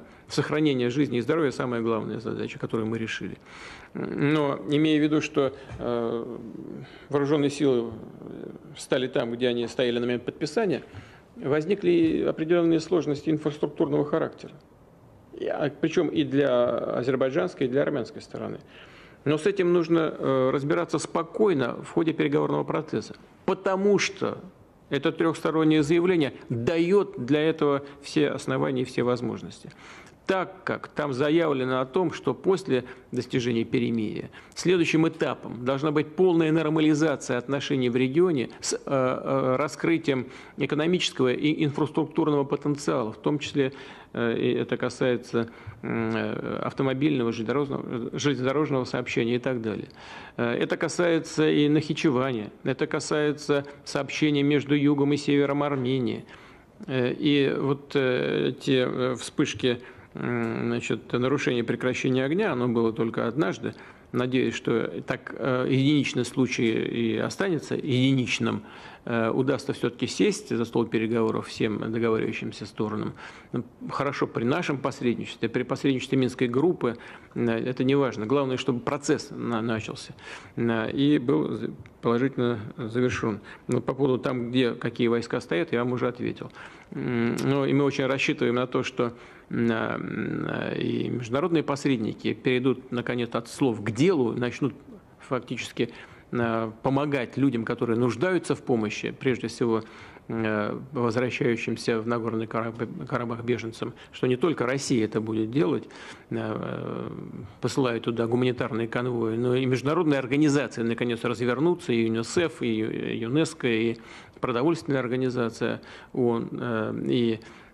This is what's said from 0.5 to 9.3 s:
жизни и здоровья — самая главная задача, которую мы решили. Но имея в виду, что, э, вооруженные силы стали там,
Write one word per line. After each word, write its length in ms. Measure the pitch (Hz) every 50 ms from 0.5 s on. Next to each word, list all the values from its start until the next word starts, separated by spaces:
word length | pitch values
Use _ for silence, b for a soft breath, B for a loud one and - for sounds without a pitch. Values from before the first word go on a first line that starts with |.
| 147 151 156 151 135 123 120 120
жизни 280 | 120 147 143 - 120
и 40 | 120
здоровья — 300 | 107 123 151 170 156 131
самая 300 | 117 - 135 127 120 117
главная 380 | 113 117 113 107 - 117 107 113
задача, 400 | 110 113 110 107 110 107 - -
которую 280 | - - - 113 110
мы 100 | 110 113
решили. 400 | 113 113 107 - - 107 90 - - B B B B B B B B B B -
Но 680 | - - - - - 147 143 156 156 147 139 139 - - -
имея 300 | 147 147 156 156 156 151
в 40 | 151
виду, 180 | 151 151 151
что, 320 | 143 - - 147 135 131 B B B B B -
э, 580 | 123 123 120 120 117 117 123 117 117 123 117 - - 113 - - - - - 139 139 B B B B B
вооруженные 400 | 135 143 143 139 160 147 143 139
силы 420 | 139 - 151 139 127 120 117 117 110 110 - - - - - - - - - - - - - - -
стали 300 | - - - 156 135 127
там, 240 | 127 - 143 123 113